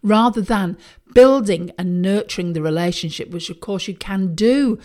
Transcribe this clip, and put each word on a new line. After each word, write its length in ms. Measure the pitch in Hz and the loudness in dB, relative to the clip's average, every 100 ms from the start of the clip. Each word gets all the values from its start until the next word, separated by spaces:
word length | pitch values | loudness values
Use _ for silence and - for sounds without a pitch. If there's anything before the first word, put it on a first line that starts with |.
Rather 380 | 202 214 233 233 | 2 4 4 0
than 360 | 190 220 185 165 - - _ | -2 -2 -2 -6 -16 -20 _
building 560 | - 262 269 208 170 175 - | 6 8 6 0 -4 -4 -6
and 240 | 180 180 | -4 -2
nurturing 500 | 180 202 214 - 175 | 0 -2 -2 -8 -6
the 100 | 160 | -4
relationship, 680 | 156 156 175 175 165 151 - | -2 -2 -2 -4 -8 -8 -10
which 180 | 170 - | -10 -12
of 120 | 180 | -14
course 260 | - 196 - | -8 -8 -8
you 80 | |
can 400 | 180 - 190 190 | -10 -8 -4 -4
do 460 | 160 220 269 269 113 | 0 2 2 0 -2